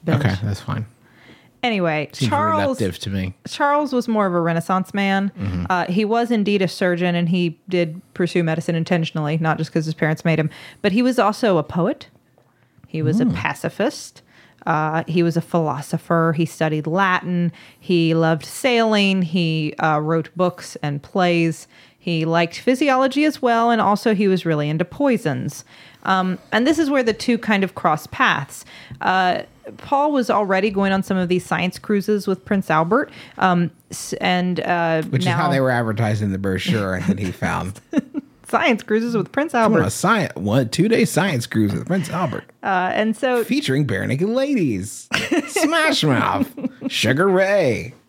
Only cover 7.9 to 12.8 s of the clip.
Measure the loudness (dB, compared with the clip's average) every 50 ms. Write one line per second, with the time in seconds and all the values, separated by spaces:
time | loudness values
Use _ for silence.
7.9 | -4 -12 -16 _ _ -2 -2 0 2 0 0 2 0 -2 -2 -2 -2 -2 0 0
8.9 | 0 0 0 -2 -4 -4 -2 -2 -2 0 0 0 0 0 -2 -2 -2 -4 -2 -2
9.9 | -2 -2 0 0 0 0 0 0 0 2 0 -2 -4 -10 -20 -20 -18 _ -2 0
10.9 | 2 2 2 2 2 4 2 2 2 2 2 2 2 2 0 0 -2 0 0 0
11.9 | -2 -4 -10 -20 _ _ _ _ _ _ _ _ _ _ _ _ _ _